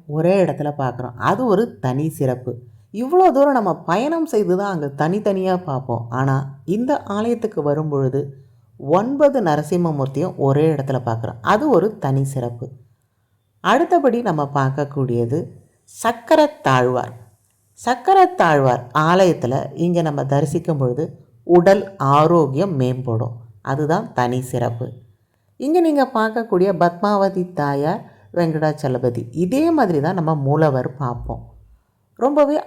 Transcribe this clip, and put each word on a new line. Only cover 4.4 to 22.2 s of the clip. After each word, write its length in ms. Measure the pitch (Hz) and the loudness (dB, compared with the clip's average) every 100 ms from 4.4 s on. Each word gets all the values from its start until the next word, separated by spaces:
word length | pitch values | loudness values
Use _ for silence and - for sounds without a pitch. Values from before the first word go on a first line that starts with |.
| 180 185 | 0 0
தான் 180 | 202 170 | -2 -4
அங்க 120 | 143 139 | -6 -2
தனித்தனியா 640 | 156 208 214 190 185 180 | -2 0 -2 -2 -2 -2
பார்ப்போம். 420 | 170 131 131 117 117 127 | -2 -6 -4 -6 -4 -2
ஆனா, 180 | 139 135 - - - | 0 0 -4 -10 -6
இந்த 320 | 214 254 285 - | -2 -2 -2 -2
ஆலயத்துக்கு 520 | 202 233 233 220 165 | -4 -2 -2 -4 -2
வரும்பொழுது 600 | 147 147 156 139 135 135 - - - _ _ - | -2 0 -2 0 0 -2 -6 -12 -20 _ _ -10
ஒன்பது 580 | 139 180 240 277 285 269 | 0 0 0 2 2 4
நரசிம்ம 500 | 175 147 147 175 170 147 | 0 0 0 0 0 0
மூர்த்தியும் 420 | 135 139 175 - 139 | -2 -2 -4 0 0
ஒரே 180 | 143 160 | 2 2
இடத்துல 280 | 143 135 127 | 0 -2 -2
பார்க்குறோம். 360 | 117 113 - - 160 | -2 -4 -6 -4 0
அது 140 | 208 302 | 2 4
ஒரு 180 | 185 208 - | 2 2 -2
தனி 240 | 139 135 135 | -2 -2 -2
சிறப்பு. 400 | 135 120 - - - _ _ _ _ _ _ _ _ | -4 -6 -8 -14 -18 _ _ _ _ _ _ _ _
அடுத்தபடி 540 | 180 254 349 349 269 233 | 0 2 2 2 2 0
நம்ம 200 | 226 156 139 | -2 -2 -2
பார்க்கக்கூடியது 840 | 139 135 139 139 139 123 120 117 147 - - _ _ _ - | 0 0 -2 -4 -4 -2 -2 -2 -4 -6 -14 _ _ _ -6
சக்கரத்தாழ்வார். 1160 | - 233 - 311 302 - 139 127 123 123 - - - _ _ _ _ - | -4 -2 2 4 2 0 2 4 2 0 -6 -12 -20 _ _ _ _ -8
சக்கரத்தாழ்வார் 1040 | 247 254 370 392 370 370 175 147 131 120 - 147 | -4 -2 4 6 6 4 4 4 4 2 0 0
ஆலயத்துல 500 | 160 180 185 151 120 139 139 - | 4 4 4 2 0 -2 -4 -4
இங்க 160 | 180 175 | 0 0
நம்ம 200 | 160 143 139 | 0 -2 0
தரிசிக்கும் 540 | 143 147 160 170 147 | 0 0 -2 -4 -2
பொழுது 240 | 127 123 170 - _ _ - | -2 -2 -6 -10 _ _ 4
உடல் 340 | 175 185 196 - - 139 | 6 6 4 0 -4 2
ஆரோக்கியம் 600 | 143 | 4